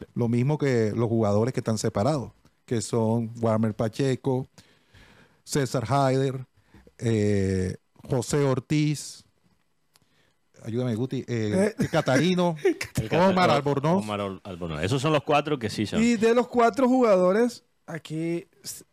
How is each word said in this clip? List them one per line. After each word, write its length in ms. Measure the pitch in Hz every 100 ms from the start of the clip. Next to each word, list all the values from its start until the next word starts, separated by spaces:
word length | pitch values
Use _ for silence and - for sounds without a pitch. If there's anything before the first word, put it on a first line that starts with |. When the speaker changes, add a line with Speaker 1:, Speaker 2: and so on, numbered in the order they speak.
| -
Speaker 1:
Lo 140 | - 117
mismo 280 | 120 127 151
que 360 | 139 120 107 110
los 140 | 117
jugadores 420 | 113 104 101 120
que 80 | 131
están 160 | 120 110
separados, 560 | 113 101 113 151 107 - _ _
que 160 | - 117
son 500 | - 120 110 117 113 117
Warmer 340 | 113 110 110
Pacheco, 760 | 104 113 - 139 123 - 127 131 _ - _ _ - - - _ _
César 400 | - 151 131 139 113
Haider, 560 | 139 135 131 135 131 131 _ _ - - -
eh, 800 | 117 113 104 101 95 95 92 - _ _ -
José 300 | 135 - 147
Ortiz, 800 | 139 127 - 151 151 147 - - - _ _ _ _ _ _ _ _ _ _ _ _ -
ayúdame, 300 | 117 113 127
Guti, 300 | 110 127 131 -
eh, 480 | 120 107 185 208 -
Speaker 2:
Eh. 100 | 170
Speaker 1:
Catarino, 640 | 160 139 131 175 180 175 156
Speaker 2:
<laughs> 40 |
Speaker 3:
El 140 | 381 - - - 113
Cata-, 200 | 151 190
Speaker 1:
Omar 220 | 185 180
Speaker 3:
O-, 20 |
Speaker 1:
Albornoz. 500 | 143 139 139 147 190
Speaker 3:
Omar 180 | 208 101
Al-, 200 | 101 92
Albornoz. 380 | 101 87 85 76
Esos 200 | 92 135
son 100 | 151
los 100 | 151
cuatro 360 | - 147 147 143
que 100 | 110
sí 160 | - 107
son. 160 | 214
Speaker 2:
Y 140 | 233 233
de 180 | 226
los 140 | 240 240
cuatro 400 | 247 233 247 254
jugadores, 760 | 254 233 190 180 202 240 - _ _ -
aquí 600 | 165 - 156 165 170 - _
s-, 220 | - - -